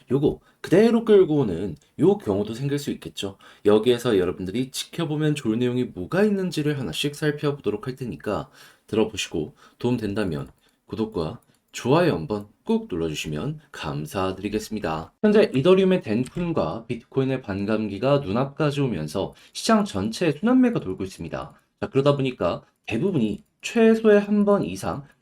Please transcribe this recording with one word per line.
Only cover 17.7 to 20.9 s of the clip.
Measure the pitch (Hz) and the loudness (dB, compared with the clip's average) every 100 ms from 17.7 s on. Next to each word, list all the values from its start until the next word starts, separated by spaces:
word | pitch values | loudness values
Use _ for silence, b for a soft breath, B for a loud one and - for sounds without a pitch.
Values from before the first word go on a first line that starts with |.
| 110 107 98 127 143 | -2 -2 -2 0 0
눈앞까지 | 143 110 139 - 151 143 | 0 -4 -4 -2 -2 0
오면서 | 135 90 76 98 87 b b | -2 -2 -4 -4 -6 b b
시장 | - - 220 | -6 2 2
전체에 | 202 - 113 - 170 | 2 -2 -4 -2 -2
순환매가 | 143 226 262 247 226 | 0 2 4 4 0
돌고 | - | -6